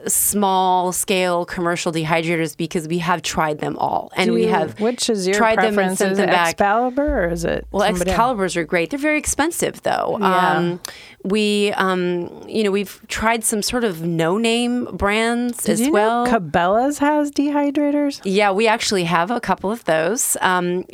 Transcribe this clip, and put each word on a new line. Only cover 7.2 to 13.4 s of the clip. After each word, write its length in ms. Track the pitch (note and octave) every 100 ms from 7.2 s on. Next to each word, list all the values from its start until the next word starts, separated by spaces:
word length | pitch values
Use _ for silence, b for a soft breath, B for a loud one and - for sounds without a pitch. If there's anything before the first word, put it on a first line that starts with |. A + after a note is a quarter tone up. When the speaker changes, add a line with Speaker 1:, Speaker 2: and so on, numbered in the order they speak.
Speaker 2:
or 40 | F3
is 140 | E3+
it 220 | E3 D#3 -
Speaker 1:
Well, 160 | F#3+ G#3
Speaker 2:
somebody 220 | F3+ F3+
else? 80 | F3+
Speaker 1:
Excaliburs 360 | B3 A#3 F#3+ E3+
are 80 |
great. 260 | D#3 F3+ E3
They're 80 | C#4+
very 200 | D4+ D4+
expensive, 640 | D4 - D4+ - - -
though. 360 | - - G1+ -
Speaker 2:
Yeah. 360 | F#3+ F#3 F#3 E3+
Speaker 1:
Um, 220 | F3 F3+ B B B B
we, 460 | F#3+ G#3+ G#3 G#3 G3+ -
um, 680 | F#3+ F#3 F3+ F3 E3+ D3+ -
you 160 | G#3+
know, 80 | G#3
we've 280 | G3 F#3+ - -
tried 380 | - A3 A#3